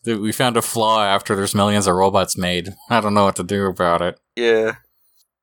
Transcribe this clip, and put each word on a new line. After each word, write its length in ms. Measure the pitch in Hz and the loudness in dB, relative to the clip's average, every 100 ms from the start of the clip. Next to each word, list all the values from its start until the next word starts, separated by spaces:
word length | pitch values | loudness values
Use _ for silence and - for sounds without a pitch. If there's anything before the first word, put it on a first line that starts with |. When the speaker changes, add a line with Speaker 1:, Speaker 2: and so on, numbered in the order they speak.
Speaker 1:
the, 160 | - 110 | -6 -4
we 120 | 107 | -4
found 260 | - 131 113 | -2 0 0
a 40 | |
flaw 420 | - 117 110 110 104 | -2 -2 2 2 2
after 300 | 98 - 98 | 0 0 -2
there's 200 | 98 104 | 0 0
millions 320 | 101 104 98 | 2 2 2
of 80 | 90 | 2
robots 420 | 98 95 90 - | 2 2 0 -2
made. 320 | 90 90 85 - - | -2 -4 -6 -10 -4
I 100 | 117 | -2
don't 140 | 104 | 0
know 120 | 104 98 | 2 2
what 100 | - | 0
to 60 | |
do 220 | 90 101 98 | -4 -2 -2
about 340 | 90 87 85 | 0 0 0
it." 180 | 87 - _ - | -2 -6 _ -4
Speaker 2:
Yeah. 400 | 117 113 110 113 _ _ _ _ _ _ | 0 2 0 -4 _ _ _ _ _ _